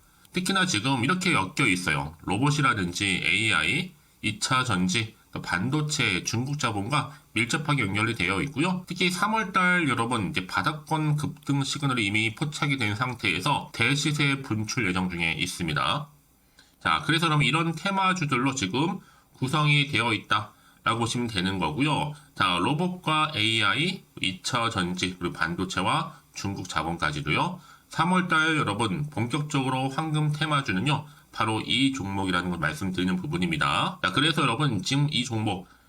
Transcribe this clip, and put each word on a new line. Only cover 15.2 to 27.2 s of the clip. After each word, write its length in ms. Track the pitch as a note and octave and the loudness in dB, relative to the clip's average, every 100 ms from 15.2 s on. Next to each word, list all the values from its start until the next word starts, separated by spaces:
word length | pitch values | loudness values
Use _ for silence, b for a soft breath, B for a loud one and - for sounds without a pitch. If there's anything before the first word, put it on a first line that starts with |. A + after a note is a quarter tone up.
| E2+ D#2 | -2 -2
있습니다. 680 | F2 - E2 D2 C2+ C3 D3 - _ _ b b b _ | -4 -2 -2 0 0 -2 -4 -14 _ _ b b b _
자, 200 | F#2 D#2 G#2+ | 0 0 2
그래서 220 | D#3+ E3 | 2 2
그럼 140 | D3 | 4
이런 320 | A#2+ D#3 D#3+ | 4 2 0
테마주들로 800 | D#3+ G3 F#3+ F#3+ F#3 C#3+ B2 C3+ | -2 -2 2 2 2 0 0 0
지금 440 | C3 F#2 A#2+ E3 F#3 B B B | 0 -2 0 0 -2 B B B
구성이 540 | - C3 D#3 D3 D3 C#3+ | -6 -2 2 4 4 2
되어 260 | A2 A#2 | 0 0
있다라고 880 | G#2+ - G#2+ A2 - - _ - A2+ | 0 0 -2 -2 -10 -20 _ -2 0
보시면 300 | A#2+ B2 A#2+ | 0 -2 -2
되는 300 | G2 F#2 F#2+ | -2 0 0
거고요. 540 | D#2+ D2+ D3 B2 D2 B B | -2 0 0 0 -2 B B
자, 240 | - F#2+ F2 | -2 0 2
로봇과 720 | G2+ D3 F3+ F3+ - D#3 D3+ | 2 2 0 -2 -2 0 0
에이아이, 680 | G#2 G#2+ A2+ G2+ A2 F3 F#3+ - - | 0 2 2 2 2 0 -2 -10 -6
이 220 | F#2 F#2 | -4 -4
차 260 | - B2 A2+ | -4 -2 0
전지, 480 | G2 F2+ F2+ F#2 F2+ | 0 -2 0 -4 -2
그리고 140 | F2 | -6
반도체와 800 | E2 E2 F2 F#2 - G2 C#3+ - B - | -2 -2 -2 -2 -2 0 0 -2 B -18
중국 340 | - G2+ G2 - | -8 -6 -6 -6
자본까지도요. 880 | D#2+ D#2+ E2+ D#2 D2 | -4 -2 -2 -2 -2